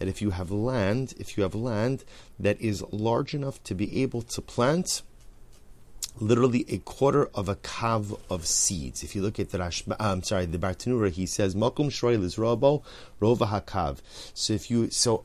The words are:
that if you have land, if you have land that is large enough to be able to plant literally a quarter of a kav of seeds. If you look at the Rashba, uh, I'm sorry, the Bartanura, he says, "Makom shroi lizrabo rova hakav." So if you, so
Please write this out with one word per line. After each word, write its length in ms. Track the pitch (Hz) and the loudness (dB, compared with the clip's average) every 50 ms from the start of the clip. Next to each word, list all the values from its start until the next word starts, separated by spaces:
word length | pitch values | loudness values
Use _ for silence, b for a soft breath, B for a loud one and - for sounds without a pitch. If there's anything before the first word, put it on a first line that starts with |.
that 80 | 90 95 | -4 -4
if 120 | 95 - | -2 0
you 100 | 104 104 | -2 -2
have 200 | 87 90 90 82 | -2 -2 -4 -2
land, 640 | 101 104 110 127 131 120 95 95 107 131 131 123 - - | -2 0 0 0 2 2 2 2 2 0 -2 -4 -8 -10
if 180 | - - - | -12 -6 -2
you 80 | 107 98 | 0 0
have 100 | 90 - | 0 0
land 480 | 107 117 131 113 104 110 127 135 - - B B B B B B - | -2 -2 -2 0 2 2 0 0 -2 -6 B B B B B B 0
that 200 | 95 101 107 - | 2 2 2 2
is 220 | 113 110 101 - 92 - | 0 0 0 -2 -4 -6
large 420 | - 104 107 117 117 127 143 - | -4 -2 0 2 2 2 0 -2
enough 300 | - 143 139 135 135 - | -4 -4 -4 -6 -8 -8
to 140 | - - 98 | -8 -6 -2
be 260 | 90 107 - - 135 | -2 -2 0 0 0
able 200 | 131 123 - 120 | 0 0 -2 -4
to 200 | 113 - - - | -6 -6 -8 -8
plant 600 | - - - - 123 139 156 180 175 - - - - - - - - - - - - - - - - - - - - - - - - - - - | -8 -4 0 2 4 4 4 2 0 -2 -4 -6 -6 -12 -18 -20 -20 -20 -20 -20 -20 -20 -20 -20 -20 -20 -20 -20 -20 -20 -10 -10 -10 -10 -6 -2
literally 440 | 110 107 120 117 127 131 117 123 - - | 2 4 6 6 6 4 4 2 0 -2
a 100 | 120 92 | -4 -6
quarter 520 | - - - - 131 139 131 143 - - | -6 -10 -2 2 2 4 4 4 2 0
of 160 | - - 98 92 | -2 -2 -2 -2
a 60 | 98 | -2
kav 640 | - - - - - 117 117 113 110 104 101 104 - - - | -4 -6 -10 -6 -2 0 0 0 0 0 -4 -6 -8 -6 -6
of 160 | 92 87 82 | -6 -4 -2
seeds. 600 | - - - - - 101 82 67 64 - - 80 | 0 0 2 2 2 0 -2 -4 -6 -8 -10 -10
If 100 | 76 - | -6 -4
you 80 | 101 | -2
look 160 | 95 107 - - | -2 -2 -2 -2
at 120 | 98 - | -4 -4
the 80 | - 90 | -2 -4
Rashba, 340 | 90 85 80 - - - | -2 -4 -4 -4 -4 -4
uh, 20 | 107 - | -4 0
I'm 240 | 107 104 95 92 82 | 0 0 0 0 0
sorry, 220 | - 107 92 90 | 0 0 0 0
the 120 | 82 82 87 | 0 -2 -2
Bartanura, 540 | 90 92 90 - - 120 127 117 107 98 | -2 -2 -4 -2 -2 0 2 2 2 2
he 140 | 82 95 92 | 2 0 -2
says, 280 | 85 - - 104 95 92 | -2 0 0 0 0 2
"Makom 360 | 101 110 127 - - 147 139 | 2 0 2 2 0 0 0
shroi 280 | - - - 120 120 110 | 0 0 2 2 4 2
lizrabo 640 | 92 90 - 110 113 117 120 110 139 139 151 143 B B B B B B B - | 2 0 0 0 2 2 2 4 4 4 4 4 B B B B B B B 2
rova 260 | 104 110 123 104 113 101 | 4 4 6 6 4 2
hakav." 500 | 104 98 - - - 95 82 73 69 - B B B B B B B | 2 0 -2 -2 -2 -2 0 0 -2 -6 B B B B B B B
So 180 | - - - | -4 -2 0
if 160 | 107 104 - - | 0 -2 0 0
you, 220 | 117 117 117 - | 2 2 2 2
so 320 | - - - 120 110 - - | 0 2 2 4 2 2 0